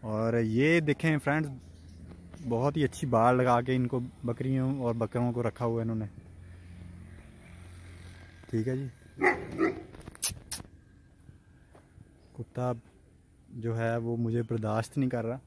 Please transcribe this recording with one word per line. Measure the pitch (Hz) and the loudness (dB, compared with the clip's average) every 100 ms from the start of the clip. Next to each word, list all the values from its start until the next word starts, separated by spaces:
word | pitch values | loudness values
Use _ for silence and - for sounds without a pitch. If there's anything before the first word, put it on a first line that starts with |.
| 113 | -2
और | 107 113 117 | 0 2 2
ये | 113 110 143 170 | 4 4 6 6
देखें | 151 143 160 151 | 4 2 2 2
फ्रेंड्स, | 143 151 151 127 - - - - - - - - 131 | 2 0 0 -6 -14 -20 -20 -18 -16 -16 -16 -10 -2
बहुत | 117 135 156 | 2 2 2
ही | |
अच्छी | 135 - 143 | 0 0 2
बाड़ | 117 117 127 | 6 6 6
लगा | 127 120 | 6 4
के | 127 127 | 4 2
इनको, | 123 131 127 - 120 | 2 0 -4 -6 -4
बकरियों | 117 131 131 131 139 | -2 0 0 0 0
और | 123 117 | 0 0
बकरों | 110 123 123 | 0 0 0
को | 120 | 0
रखा | 113 - 120 | -2 0 0
हुआ | 117 | 0
है | |
इन्होंने। | 113 110 107 - - - - - - - - - - - - - - - - - - - - - - - - | 0 -2 -4 -8 -20 -20 -18 -18 -18 -16 -16 -16 -16 -18 -18 -20 -20 -20 -18 -18 -18 -18 -18 -18 -20 -20 -4
ठीक | 113 113 | 0 0
है | 131 | 0
जी, | 135 - - - - - - - - - - - - - - - - - - - - - - - - - - - - - - - - - - - | -4 -10 -20 2 2 2 -4 0 0 0 -12 -16 -18 -2 -2 -2 -8 -10 -10 -18 -20 -20 -20 -20 -20 -20 -20 -20 -20 -20 -20 -20 -20 -20 -20 -14
कुत्ता | 113 - 123 117 - - - - - - - 123 | -12 -4 -2 -2 -8 -20 -20 -20 -20 -20 -18 -6
जो | 113 113 | -2 0
है | 113 117 | 2 0
वो | 117 117 | 0 0
मुझे | 117 117 | 2 2
बर्दाश्त | 113 117 107 107 113 - | 0 0 2 0 0 0
नहीं | 131 | 0
कर | 123 113 | 0 -2
रहा। | 131 | -6